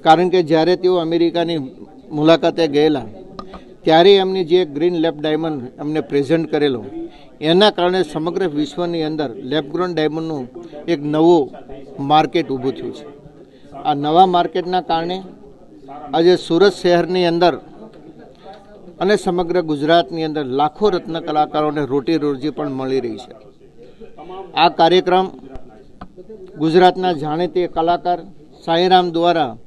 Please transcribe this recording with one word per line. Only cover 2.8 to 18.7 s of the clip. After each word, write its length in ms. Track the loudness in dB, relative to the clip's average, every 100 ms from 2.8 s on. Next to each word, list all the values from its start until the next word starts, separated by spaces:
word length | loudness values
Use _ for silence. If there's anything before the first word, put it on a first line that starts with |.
| 2 2 -6 -16 -18 -18 -16 -18 -20 -6
ત્યારે 300 | 2 6 8
એમની 300 | 6 4 -2
જે 160 | 2 2
ગ્રીન 300 | 2 -2 -2
લેબ 220 | 0 -2 -2
ડાયમંડ 400 | -2 -2 -4 -6 -10 -10
અમને 200 | -6 -4
પ્રેઝન્ટ 500 | -2 -2 0 0 0
કરેલો, 320 | 0 0 -2 -8 -12 -12 -16 -20 -6
એના 300 | 2 4 4
કારણે 300 | 4 0 0
સમગ્ર 400 | -2 -4 -4 -4 -4
વિશ્વની 540 | -4 -6 -4 -6 -4
અંદર 280 | -4 -4 -6 -6
લેબ 220 | -6 -4 -4
ગ્રોન 200 | -6 -4
ડાયમંડનું 500 | -2 -2 -2 -6 -8 -10 -14 -18 -14 -4
એક 120 | -4
નવું 500 | -2 2 6 4 2 -8 -18 -18 -16 -10
માર્કેટ 500 | 2 2 2 -2 -2
ઊભું 220 | -2 -4
થયું 200 | -4 -10
છે. 140 | -12 -18 -20 -20 -20 -20 -20 -20 -8
આ 100 | -4
નવા 320 | -2 2 4 6
માર્કેટના 540 | 4 0 -2 -2 -4
કારણે 380 | -2 -2 -2 -8 -10 -20 -20 -20 -20 -20 -20 -18 -4
આજે 220 | 2 4 4
સુરત 360 | 2 4 4
શહેરની 540 | 2 2 2 2 0 0
અંદર 280 | 4 2 2 -10 -20 -20 -20 -20 -20 -20 -20 -20 -20 -20